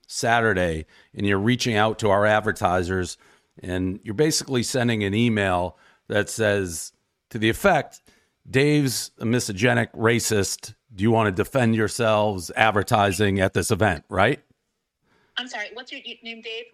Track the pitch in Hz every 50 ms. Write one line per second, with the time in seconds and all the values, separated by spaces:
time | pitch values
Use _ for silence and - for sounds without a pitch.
0 | _ - - - - 117 117 120 113 110 98 92 90 85 80 80 78 - _ -
1 | _ _ - - 104 101 101 95 101 117 123 117 - 123 110 104 107 110 107 -
2 | 110 104 95 101 104 107 107 107 101 110 - - 101 90 90 92 87 87 95 95
3 | 90 85 - - _ _ _ _ _ _ _ - - 90 90 92 92 92 92 -
4 | - 113 104 104 151 160 151 - - - 135 123 110 - - 131 120 120 117 107
5 | 104 98 98 113 120 120 110 104 101 95 90 87 90 90 - _ _ _ _ _
6 | _ - 110 104 101 - - 110 110 104 101 101 95 90 80 80 - - _ _
7 | _ _ _ _ _ _ - 113 107 113 - - - 202 175 143 - - - -
8 | _ _ _ _ _ _ _ _ _ - 98 131 143 147 151 147 143 131 113 -
9 | - - _ - 120 110 120 123 - - 101 92 113 123 120 117 113 - - -
10 | 110 113 120 117 - - 110 101 95 - - - - - - _ _ _ 110 92
11 | 98 113 113 110 110 104 92 92 98 - - 135 120 113 113 110 107 95 - -
12 | 117 110 107 104 104 107 101 92 85 - - - 110 110 101 104 92 - 120 107
13 | 101 101 90 90 107 98 95 98 92 98 - 120 110 - 117 92 110 101 85 73
14 | - - 101 92 98 120 151 - _ _ _ _ _ _ _ _ _ _ _ _
15 | _ _ _ _ _ _ - - 254 254 - 220 208 190 208 240 262 - 294 269
16 | - 240 233 - - 226 226 226 226 233 226 226 233 -